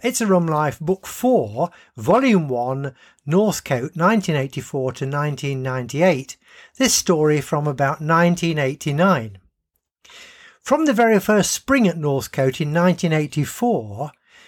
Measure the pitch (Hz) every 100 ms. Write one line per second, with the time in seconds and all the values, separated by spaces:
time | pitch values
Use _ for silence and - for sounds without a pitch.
0 | 240 247 220 185 165 151 151 - 156 185
1 | - - 247 240 110 107 170 - _ -
2 | 110 220 262 202 151 123 123 135 139 127
3 | _ _ 139 170 208 - - 131 135 -
4 | 175 220 190 151 135 139 123 139 131 120
5 | 135 143 147 139 143 135 131 127 120 139
6 | 185 143 135 - _ - - - 262 -
7 | - 165 151 151 - 151 147 135 139 156
8 | 156 165 175 170 165 151 135 147 - 143
9 | 190 165 110 98 _ _ _ _ _ _
10 | - - - - - _ - 294 311 226
11 | 233 214 185 214 185 - - 269 208 165
12 | 147 139 - - 135 - 147 160 180 175
13 | 175 156 151 151 143 - 240 185 107 101
14 | 147 - _ -